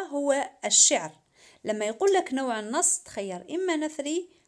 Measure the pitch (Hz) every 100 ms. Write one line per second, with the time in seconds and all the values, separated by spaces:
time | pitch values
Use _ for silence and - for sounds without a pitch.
0 | 370 285 285 277 - - 208 - - 196
1 | 160 - _ _ - - - 214 214 226
2 | 392 381 370 262 262 220 214 277 370 -
3 | - - 196 180 - 330 370 320 302 302
4 | 285 330 349 _